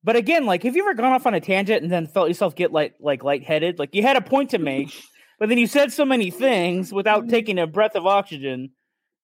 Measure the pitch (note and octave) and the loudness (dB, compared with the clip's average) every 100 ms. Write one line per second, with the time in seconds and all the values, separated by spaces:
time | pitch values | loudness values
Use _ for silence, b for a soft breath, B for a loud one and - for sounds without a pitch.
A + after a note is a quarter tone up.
0 | F3+ A#3 A3 E4 B3 F3 A#3 C#4+ G4+ B3 | 2 0 2 0 2 0 0 0 0 0
1 | B3+ C4 C4 G3 - F#3+ G3 F#3 D#3+ F3 | 2 2 2 -2 0 -2 2 0 0 -2
2 | D#3 G3 E3 F3 F#3+ - F3+ D#3 D3 _ | -2 0 0 2 -2 0 0 0 -2 _
3 | D3 C3+ C3 C#3+ D3 D#3 E3+ E3+ C#3+ F#3+ | -4 -2 -2 -4 -2 -2 0 -4 -4 0
4 | A#3 C4 G3 C4+ C#4 A3 D#3 C3+ C#3 - | 2 2 2 -2 0 -2 -2 -4 -6 -12
5 | - _ _ _ G#3+ A#3+ A#3 C#4+ C#4+ C4+ | -20 _ _ _ 0 2 2 2 0 0
6 | C#4+ A#3+ F#3+ E3+ C4+ G#3+ F3 F3+ F3+ G3 | 0 2 0 0 0 2 0 -2 -4 -2
7 | G#3 G#3+ A#3 A#3 A3 F#3 D#3+ D#3+ G#3+ G#3 | 2 0 2 0 0 -2 -2 0 0 2
8 | F3 G3+ G3 D3+ C3+ B2+ C3+ _ _ _ | 2 0 0 -8 -8 -8 -10 _ _ _
9 | _ _ | _ _